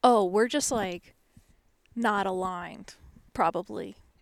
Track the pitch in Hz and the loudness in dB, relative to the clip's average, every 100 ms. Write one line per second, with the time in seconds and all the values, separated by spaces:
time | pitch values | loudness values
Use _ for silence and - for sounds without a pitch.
0 | 247 233 185 202 240 294 - 247 190 175 | 4 6 4 2 2 0 -2 -2 -4 -8
1 | - _ _ - _ _ _ _ _ 233 | -14 _ _ -20 _ _ _ _ _ -4
2 | 226 202 190 185 185 180 175 - - - | -2 0 -2 -4 -6 -8 -12 -16 -20 -20
3 | - - - - 165 170 208 208 - - | -20 -20 -14 0 0 0 -8 -10 -12 -16
4 | _ _ | _ _